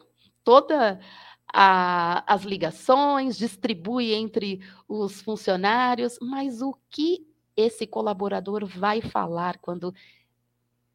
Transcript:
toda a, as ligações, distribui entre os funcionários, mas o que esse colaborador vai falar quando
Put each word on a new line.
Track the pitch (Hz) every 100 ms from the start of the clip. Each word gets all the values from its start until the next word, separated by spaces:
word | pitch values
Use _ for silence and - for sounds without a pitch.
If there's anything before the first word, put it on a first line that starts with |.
| _ _ _ _
toda | - 254 277 302 220 185 - - - - -
a, | - 196 185 180 180 170 180 -
as | 196
ligações, | 196 196 165 - - 262 285 277 269 190
distribui | 220 - 240 190 175 247 233
entre | 214 220 220 208 190 - - -
os | 214 196 -
funcionários, | - 214 - 185 202 233 247 240 240 -
mas | 247 277 277 226
o | 269 - _
que | - 311 359 - _ _ -
esse | 220 226 214
colaborador | 220 214 190 202 196 190 208 202
vai | 180 202 220
falar | 226 214 180 170 180 175
quando | - 175 180 185 _ _ _ _ _ _ _ _ _